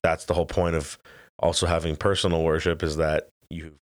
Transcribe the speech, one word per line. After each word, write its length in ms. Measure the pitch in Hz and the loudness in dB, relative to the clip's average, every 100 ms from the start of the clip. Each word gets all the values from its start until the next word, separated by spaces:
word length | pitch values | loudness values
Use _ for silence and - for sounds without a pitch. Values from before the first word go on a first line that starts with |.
That's 240 | 82 80 - | 2 0 -2
the 80 | |
whole 140 | 87 80 | -2 0
point 280 | - 87 82 | 0 2 0
of 220 | 73 - - - - _ | -4 -12 -20 -20 -20 _
also 300 | 85 85 85 | 0 2 2
having 280 | 82 82 78 | 2 0 0
personal 460 | 101 98 98 85 | 0 0 0 2
worship, 400 | 80 78 87 80 | 2 2 0 0
is 140 | 80 76 | -2 0
that 320 | 78 76 - _ _ | 0 0 -4 _ _
you 220 | 82 80 76 | -14 -14 -20